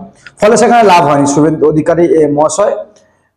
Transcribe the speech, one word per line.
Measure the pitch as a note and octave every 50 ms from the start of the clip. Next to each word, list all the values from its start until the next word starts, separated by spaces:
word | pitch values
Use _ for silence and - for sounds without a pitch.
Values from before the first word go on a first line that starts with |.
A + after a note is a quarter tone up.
| - - - _ _ - _ _
ফলে | - - A#3+
সেখানে | - B3 G#3+ A#3+ A#3+ A3+
লাভ | G3 F3+ F3 E3+
হয়নি। | C#3+ D3+ C#3 C#3+
শুভেন্দু | C#3 - D#3 D3 D#3+ D#3 - C#3+ D3+
অধিকারী, | D#3 D#3 D3+ - E3 E3 F3
এ, | D#3 C3 D#3+ D3+ C#3+ D3
মহাশয়, | C#3+ D#3 D3+ - - G#3 A3+ - - - - _ _ _ _ _ _ _ _ _